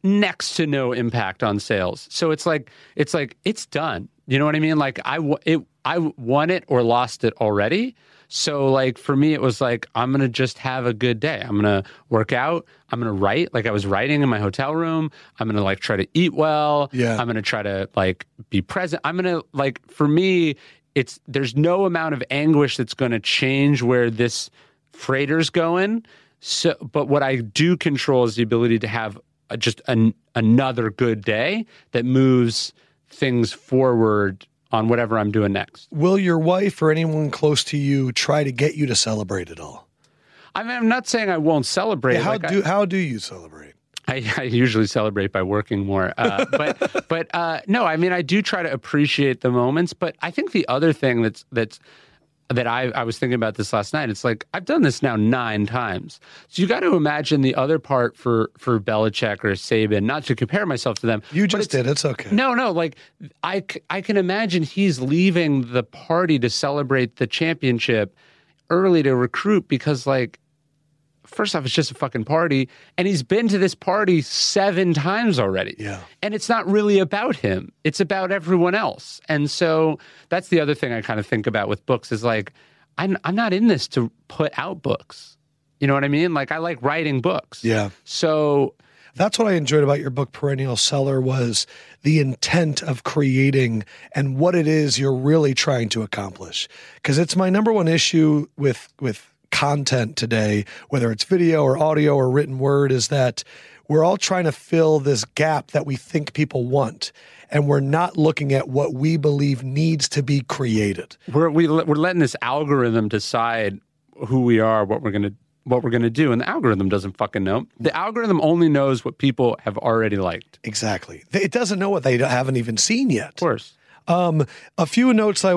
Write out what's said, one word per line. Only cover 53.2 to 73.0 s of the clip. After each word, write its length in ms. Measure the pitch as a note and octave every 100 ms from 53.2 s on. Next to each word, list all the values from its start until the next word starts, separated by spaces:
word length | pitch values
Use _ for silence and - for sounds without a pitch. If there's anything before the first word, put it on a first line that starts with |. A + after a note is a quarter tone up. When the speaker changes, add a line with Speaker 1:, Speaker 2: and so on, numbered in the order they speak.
| B2+ B2
Speaker 1:
about 220 | A2 G#2+
this 140 | G2+
last 200 | A2 G2
night. 160 | D#3 B2
It's 140 | G#2
like, 200 | B2 A2 - G3
I've 100 | F#3
done 160 | D#4
this 220 | D#3 -
now 120 | C3 A2
nine 520 | A2 B2+ A#2 G#2 G#2
times. 520 | B2 A2 F#2 E2 - - - -
So 160 | -
you 40 | F#3
got 120 | A#3
to 160 | F3+ F3
imagine 460 | D3 D3 C#3+ D3
the 120 | C3
other 240 | C3 C3+ D#3
part 400 | - C3 A#2+ -
for, 320 | B2 A2+ A2 -
for 220 | B2+ A2+
Belichick 640 | G2+ G#2+ A2 - A2+ G#2
or 80 | G#2+
Saban, 500 | F#2+ - A2+ G#2+ G#2
not 220 | G#2+ D3+
to 120 | - A#2
compare 300 | - G3 F#3
myself 320 | B2 B2+ -
to 40 | A2+
them, 160 | G#2+ -
Speaker 2:
You 120 | D#3+
Speaker 1:
but 60 | G3+
Speaker 2:
just 100 | G#3 -
Speaker 1:
it's 20 |
Speaker 2:
did. 180 | C3+ B2
It's 180 | D3 D3
okay. 260 | A#2 G3 G#3
Speaker 1:
No, 200 | C4 B3
no. 160 | A#3+
Like, 240 | E3+ E3 - - - C#3+ -
I 200 | E3+ G3 F#3+
c-, 100 | - -
I 100 | F#3+
can 160 | G3 G3+
imagine 460 | F3+ G3+ A3 F3
he's 360 | D3 F#3+ G3 B2+
leaving 760 | C3 E3 F#3+ F3 D#3 C#3 A#2+
the 100 | B2
party 560 | A#2+ - - E3+ F3+ C#3
to 100 | A#2
celebrate 680 | - C#3+ C#3+ C3 C3 A#2+ -
the 100 | A#2+
championship 880 | - E3 D#3+ C3 A#2+ - A2 G2+ _ _ _ _ _ -
early 320 | F3 F#3+ E3
to 120 | C#3 B2
recruit 520 | B2 - G3+ G3+ -
because, 400 | C3+ D3+ C3+ C#3
like, 320 | C3 A#2+ - _ _ _ _ _ _ _ _ -
first 300 | - G#3 D#3+
off, 80 |
it's 100 | C3 -
just 160 | C#3
a 20 |
fucking 300 | B2 C3+ A#2+
party. 440 | A2 D#3+ E3 C3+ B2+ - -
And 100 | -